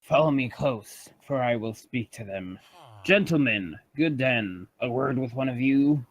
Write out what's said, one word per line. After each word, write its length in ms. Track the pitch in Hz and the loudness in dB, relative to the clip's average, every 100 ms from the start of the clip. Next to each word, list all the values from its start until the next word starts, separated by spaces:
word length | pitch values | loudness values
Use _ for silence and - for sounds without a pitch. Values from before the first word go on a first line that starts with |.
Follow 300 | - 135 156 | 2 2 4
me 180 | 139 127 | 2 -2
close, 600 | - 147 117 104 - - _ | -2 -2 -2 -8 -20 -20 _
for 160 | _ 139 | _ -2
I 140 | 123 | 0
will 180 | 117 113 | 0 -2
speak 380 | 113 - 127 113 | -8 -8 -8 -8
to 120 | - | -10
them. 360 | 104 98 92 95 - - - - | -10 -10 -10 -12 -16 -20 -20 -16
Gentlemen, 760 | - 196 190 165 135 107 90 76 _ | 2 2 4 2 2 0 -4 -10 _
good 220 | - 160 139 | -2 0 0
den, 500 | 131 120 104 90 92 _ | 0 0 -2 -6 -14 _
a 80 | 123 | -4
word 280 | 123 135 131 | -2 -2 -2
with 160 | 131 | -4
one 160 | 120 131 | -4 -4
of 100 | 120 | 0
you. 460 | 131 139 143 147 123 | 2 4 4 2 -2